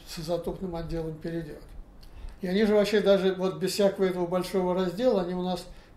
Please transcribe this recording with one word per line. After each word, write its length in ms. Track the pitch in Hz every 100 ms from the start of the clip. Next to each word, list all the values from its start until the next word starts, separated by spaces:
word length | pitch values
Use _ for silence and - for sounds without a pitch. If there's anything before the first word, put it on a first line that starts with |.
| -
с 120 | 180
изотопным 560 | 156 170 180 165 190 165
отделом 380 | 160 165 160 156
перейдёт. 460 | 170 170 151 - - - - - - - - -
И 60 | 180
они 180 | 190 214
же 80 | 214
вообще 260 | 208 214
даже 320 | 190 196 190 180
вот 220 | 185 156
без 140 | 185
всякого 320 | - 196 196 185
этого 200 | 180 175
большого 460 | 185 180 190 180
раздела, 480 | 180 185 180 254 196
они 120 | 175 180
у 80 |
нас 220 | 185 180 - - -